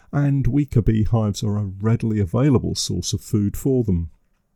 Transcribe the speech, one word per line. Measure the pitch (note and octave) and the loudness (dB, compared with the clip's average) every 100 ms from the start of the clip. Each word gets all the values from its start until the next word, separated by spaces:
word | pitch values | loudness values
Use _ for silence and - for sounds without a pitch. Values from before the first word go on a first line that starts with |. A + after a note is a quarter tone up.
| - | -6
and | C#3+ C#3+ C#3 A#2 | -2 0 2 2
weaker | C#3+ C#3+ B2 | 0 0 2
beehives | G#2+ A2 G#2+ A#2 G#2+ - | 2 2 2 0 0 -2
are | G#2+ G#2 | -2 -2
a | G2+ F#2+ | -4 -2
readily | G#2+ A#2 A2+ G#2+ | 0 0 0 -2
available | F#2+ A#2+ D3 A#2 E2+ | 0 2 4 2 2
source | - - F#2+ - | -4 -4 -4 -4
of | G2+ | -6
food | - G#2+ G2+ - | -2 -2 0 -2
for | C#3+ C3 | 0 0
them. | G#2 F2 E2 - _ _ _ | 0 -2 -2 -12 _ _ _